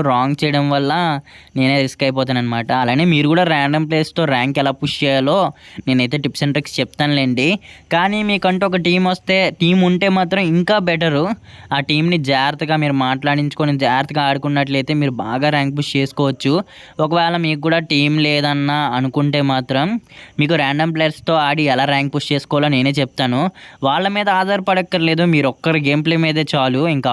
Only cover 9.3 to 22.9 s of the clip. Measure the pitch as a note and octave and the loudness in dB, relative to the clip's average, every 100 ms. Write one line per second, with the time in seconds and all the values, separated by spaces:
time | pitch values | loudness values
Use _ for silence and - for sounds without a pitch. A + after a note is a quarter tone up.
9.3 | F#3+ F3 - E3+ F#3 F3+ F3+ G3 F#3+ F3 | 0 0 0 2 4 4 2 2 2 0
10.3 | F#3+ F3+ E3+ F3 G#3 F3 E3 E3 C#3+ F3+ | 0 0 0 2 0 2 0 0 0 -2
11.3 | A3+ - - - C#3+ C3+ D3+ E3 F3 C3+ | -4 -10 -20 -6 -4 0 0 2 0 0
12.3 | C3+ C#3 D3 D#3 D#3 D3 C#3 B2+ C3 D3 | 0 0 -2 -2 0 0 0 0 0 0
13.3 | C#3+ D3 - D3+ C#3 C3+ B2+ C#3 D3+ C#3 | 0 -2 -2 -2 0 2 0 0 -2 0
14.3 | C#3 D3 C#3+ C#3 C#3 C3 D3+ C#3+ A#2+ A2 | -2 -2 -2 0 -2 0 0 0 -2 -6
15.3 | B2+ D3 D3 C#3 C#3+ C#3+ C#3 C#3 - C#3 | -2 0 0 0 -2 -4 -2 -2 0 -2
16.3 | C3 C3+ E3 G3+ - - - D3+ E3+ E3+ | 0 0 -2 -4 -14 -16 -4 0 2 2
17.3 | E3+ D#3+ D#3 D#3 E3 D#3+ C#3+ D3 D3+ D3+ | 0 -2 -2 0 0 0 0 2 2 2
18.3 | D3 C#3+ C#3+ C#3+ D3 C#3+ B2 C3 D3 C#3+ | 0 0 0 0 0 0 0 -2 0 0
19.3 | C#3+ C#3 C3 B2+ C3 E3 A3+ - - - | 0 0 0 -2 -2 -2 -4 -8 -20 -12
20.3 | - D3 D#3+ C3+ C#3+ D#3+ D#3+ D#3 - - | -4 0 0 0 0 -2 0 -2 -2 -2
21.3 | D#3+ C#3+ D3+ D3 B2+ C#3 C#3 C#3 D3 - | 0 2 0 0 2 2 0 0 -4 -2
22.3 | C#3+ - D3 D3 C3+ C3+ | -4 -2 0 2 2 0